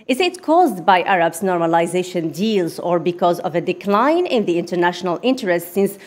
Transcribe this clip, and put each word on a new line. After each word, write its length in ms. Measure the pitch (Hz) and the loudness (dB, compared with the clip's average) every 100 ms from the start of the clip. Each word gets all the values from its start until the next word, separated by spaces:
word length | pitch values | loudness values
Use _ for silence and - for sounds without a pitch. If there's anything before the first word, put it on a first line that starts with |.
| - | -4
Is 120 | 262 | 0
it 220 | 359 370 | 0 -2
caused 420 | - 320 349 190 | 0 4 4 2
by 200 | 160 185 | 2 4
Arabs' 380 | - 190 170 165 | 4 2 0 0
normalization 920 | 196 175 170 165 170 180 180 180 165 147 | -2 0 2 2 2 -2 -4 -4 -4 -2
deals 440 | 220 208 170 - | -2 0 -2 -4
or 180 | 175 175 | -2 0
because 420 | 165 175 175 175 | 0 0 0 0
of 120 | 180 | -2
a 80 | 170 | -4
decline 640 | 175 180 202 202 262 339 359 | -4 -4 0 2 2 2 0
in 200 | 240 196 | 0 0
the 120 | 170 | -2
international 600 | 175 175 175 180 185 170 | -2 0 0 0 -4 -2
interest, 520 | 240 262 202 175 170 - | 0 0 0 -2 -2 -2
since 240 | 196 - | -2 -2